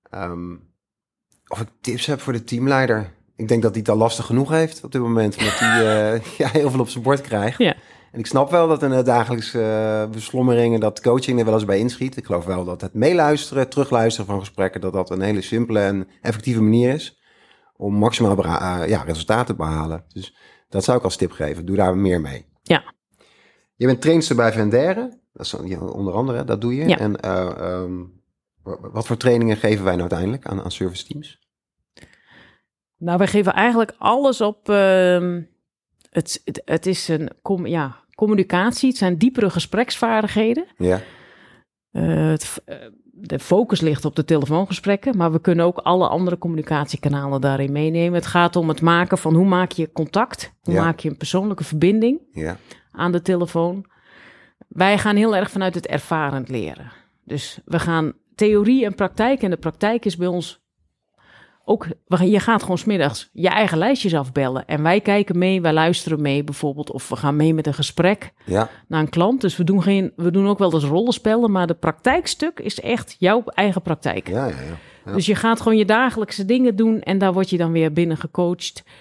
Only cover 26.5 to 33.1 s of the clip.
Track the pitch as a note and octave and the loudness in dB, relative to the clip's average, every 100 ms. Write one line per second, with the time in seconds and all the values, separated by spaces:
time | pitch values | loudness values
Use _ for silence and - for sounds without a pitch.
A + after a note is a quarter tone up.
26.5 | G#2+ A#2 B2+ D#3+ - G#2+ G2+ F#2+ F#2 F2+ | -4 -2 -2 0 0 0 -2 -4 -4 -4
27.5 | - F2 F2+ F2+ F2+ F2+ F2+ _ _ _ | -6 -6 -6 -6 -10 -12 -20 _ _ _
28.5 | _ - - G2 G#2+ - A2+ B2+ A#2+ A#2 | _ -16 -14 -10 -8 -4 0 4 4 4
29.5 | G#2+ G#2+ G#2+ F#2+ F2+ F2 E2+ F#2 C3+ - | 2 2 2 2 0 0 -2 -2 -4 -6
30.5 | F#2+ F2+ - F#2 F2 - D3 D3+ - _ | -8 -8 -6 -6 -8 -12 -14 -16 -20 _
31.5 | _ _ _ _ _ - _ _ - - | _ _ _ _ _ -20 _ _ -20 -20
32.5 | _ _ _ _ _ E3+ | _ _ _ _ _ -2